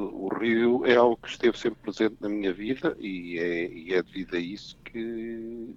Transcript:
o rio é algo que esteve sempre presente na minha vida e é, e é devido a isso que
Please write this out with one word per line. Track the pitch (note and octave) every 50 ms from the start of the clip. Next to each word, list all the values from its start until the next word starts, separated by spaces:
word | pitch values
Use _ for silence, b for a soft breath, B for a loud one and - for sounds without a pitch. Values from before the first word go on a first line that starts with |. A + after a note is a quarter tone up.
| G2+ F#2+ G#2+
o | - F#2+ F#2+
rio | - - A2 A#2 A2+ A2+ A#2+ A#2+ B2 C3 -
é | B2+ A#2+
algo | A#2+ A#2+ A#2+ A#2 -
que | - -
esteve | - - - A#2+ - -
sempre | - A#2+ A2 -
presente | - G#2+ G2 - A2+ G#2+ A2+ -
na | A2 G#2
minha | G#2+ G#2 G2 F#2+ F2
vida | G2 G#2+ A#2 C3 - - D#3+ - -
e | - G2+ F#2+ F2+ F2 F2 F2 E2
é, | F2 F2 E2+ E2+ F2 F2+
e | - E2+ D#2+ F2+ F#2
é | F2+ F2
devido | - - F#2 F2 - F2
a | F2
isso | F2 F2 G#2 G2+ - - - - -
que | - - A#2 A2+ A#2 A#2 A2+ A2+ A#2 A2+ A2+ A2+ A2+ A#2+ A#2 A2+ B2+ -